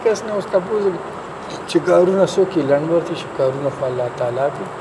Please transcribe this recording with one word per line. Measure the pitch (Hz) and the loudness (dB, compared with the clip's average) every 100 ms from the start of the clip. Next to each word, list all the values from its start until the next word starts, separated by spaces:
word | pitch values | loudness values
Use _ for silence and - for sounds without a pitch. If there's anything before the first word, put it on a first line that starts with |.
کس | 233 202 | 2 0
نه | 220 | -2
اوس | 208 185 | -4 0
تپوس | 196 180 214 202 | 0 0 0 0
وکړي | 170 - - - - - - - | 0 -8 -10 -12 -12 -12 -12 0
چې | 170 151 | 0 4
کارونه | 175 180 190 185 | 6 6 4 2
څوک | - 185 165 | 4 2 2
یې | 135 | 2
لنډ | 143 160 | 2 4
ورته | 170 160 - | 0 0 -8
شي، | - - | -8 -2
کارونه | 135 135 143 127 | -2 0 -4 -2
خو | 135 | -4
الله | 127 123 - | -2 -4 -2
تعالی | 123 123 139 - | -4 0 -2 -2
کوي. | 92 - | -10 -10